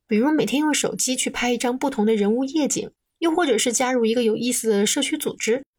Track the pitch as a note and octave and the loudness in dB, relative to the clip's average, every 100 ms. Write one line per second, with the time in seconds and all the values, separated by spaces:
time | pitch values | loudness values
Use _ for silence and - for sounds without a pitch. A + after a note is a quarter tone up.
0 | - G#3+ C4 D4+ G#3+ C4+ D#4 C#4 - - | -2 0 2 2 0 0 0 0 -2 -2
1 | - B3+ - C4 A#3+ A#3+ B3 B3+ C#4+ C4+ | -4 -2 -4 -4 -2 0 -2 -2 -4 0
2 | G#3+ A3 G3+ A#3 C4+ D#4 C4+ - - _ | 2 2 2 0 0 0 0 -2 -6 _
3 | _ - E4 D#4+ E4 A3 B3+ A3 B3+ B3+ | _ -4 -2 2 2 2 0 0 0 2
4 | A3+ A#3 A3+ G#3 A#3 A#3+ A3+ G3+ G#3 - | 2 2 2 0 -2 -2 0 2 2 0
5 | C#4 D4+ - - - B3 - | -2 -2 -4 -6 -2 -2 -4